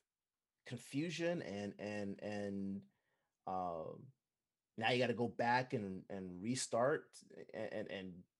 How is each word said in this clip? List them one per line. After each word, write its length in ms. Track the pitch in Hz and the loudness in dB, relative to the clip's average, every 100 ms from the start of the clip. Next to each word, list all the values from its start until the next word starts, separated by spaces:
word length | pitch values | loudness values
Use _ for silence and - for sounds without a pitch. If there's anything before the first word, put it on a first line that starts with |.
| _ _ _ _ _ _ - | _ _ _ _ _ _ -8
confusion 760 | 123 - 139 175 156 170 175 | -8 -4 -2 -2 2 2 2
and, 320 | - 101 101 - | -2 -2 -4 -4
and, 420 | 104 104 101 98 | -2 -2 -2 -4
and, 580 | 104 101 101 98 98 98 - _ _ _ _ _ 92 | -4 -2 -2 -2 -2 -4 -8 _ _ _ _ _ -4
um, 580 | 92 90 82 80 80 127 _ _ _ _ _ _ - | 0 0 -2 -4 -8 -14 _ _ _ _ _ _ 0
now 120 | 110 | 4
you 80 | 127 | 6
gotta 140 | 120 | 4
go 160 | 110 117 | 4 0
back 460 | - 120 123 131 | 2 6 6 4
and, 280 | 123 98 92 - | 0 -2 -6 -6
and 340 | 98 92 90 | -6 -6 -4
restart 640 | 107 131 - 113 131 151 - - - - - | -2 0 2 4 6 4 -4 -20 -18 -16 -10
and, 180 | 101 110 | -6 -4
and, 180 | 107 104 | -4 -4
and 220 | 98 95 90 - - | -4 -6 -10 -16 -10